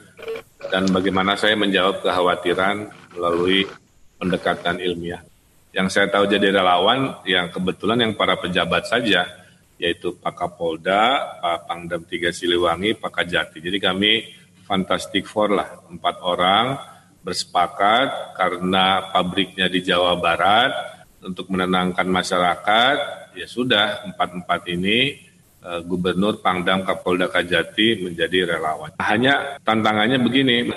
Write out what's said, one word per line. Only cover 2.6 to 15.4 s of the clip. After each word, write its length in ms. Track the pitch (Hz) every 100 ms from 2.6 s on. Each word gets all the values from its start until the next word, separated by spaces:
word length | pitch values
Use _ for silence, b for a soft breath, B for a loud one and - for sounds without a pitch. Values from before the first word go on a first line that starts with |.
| 95 101 104 - -
melalui 540 | 87 87 85 92 95 98 - _ _ - -
pendekatan 560 | 92 90 95 87 87 90
ilmiah. 400 | 90 85 87 87 - _ _ _ _
Yang 240 | 95 95 104
saya 80 | 98
tahu 160 | 101 101
jadi 240 | 104 98
relawan, 720 | 98 92 87 98 127 135 - 95
yang 240 | 92 87
kebetulan 480 | 92 92 90 98 120 113
yang 80 |
para 240 | 101 92 92
pejabat 480 | - 90 85 87 -
saja, 400 | 117 117 90 87 - B B B -
yaitu 320 | 85 85 87
Pak 240 | - 85 -
Kapolda, 800 | 87 - 85 80 85 101 117 139 - -
Pak 240 | 87 85 -
Pangdam 400 | 85 85 85 82
tiga 240 | 87 85
Siliwangi, 640 | 85 90 87 87 82 104
Pak 160 | 110 90
Kajati. 480 | - 85 85 80 82
Jadi 240 | 87 98
kami 300 | 98 92 104 113 - B B _
Fantastic 640 | - 95 92 90 - 101 92
Four 320 | 107